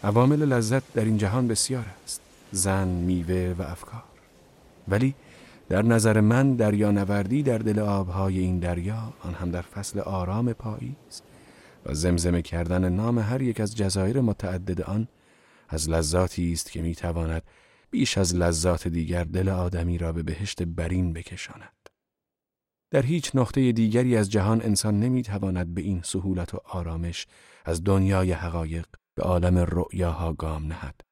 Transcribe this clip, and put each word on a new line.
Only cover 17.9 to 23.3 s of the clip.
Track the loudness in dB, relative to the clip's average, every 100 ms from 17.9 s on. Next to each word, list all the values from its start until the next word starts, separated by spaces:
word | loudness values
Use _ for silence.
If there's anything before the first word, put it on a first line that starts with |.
بیش | -2 0 2
از | 2 2
لذات | 2 2 2 0 0
دیگر | -2 -2 -2
دل | -2 0 0
آدمی | 0 -2 -2 -2 -2
را | -2
به | -4
بهشت | -4 -6 -8 -6
برین | -6 -4 -2 0 0
بکشاند. | -2 -10 -14 -14 -16 -20 _ -20 _ _ _ _ _ _ _ _ _ _
در | 0
هیچ | 2 0 0